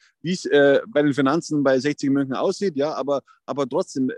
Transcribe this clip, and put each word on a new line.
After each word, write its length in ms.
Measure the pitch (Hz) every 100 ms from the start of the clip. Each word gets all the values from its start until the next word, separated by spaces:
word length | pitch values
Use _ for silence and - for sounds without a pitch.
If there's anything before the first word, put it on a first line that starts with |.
| _ _
wie's, 240 | 165 180 -
äh, 360 | 143 139 135 104
bei 140 | 135
den 140 | 147 135
Finanzen 480 | 135 165 - 151
bei 160 | 135 135
sechzig 320 | 143 143 139
München 240 | 139 135 117
aussieht, 400 | 160 185 196 139
ja, 180 | 147
aber, 300 | 117 135 139 - _ -
aber 200 | 135 135
trotzdem, 440 | 143 190 139 127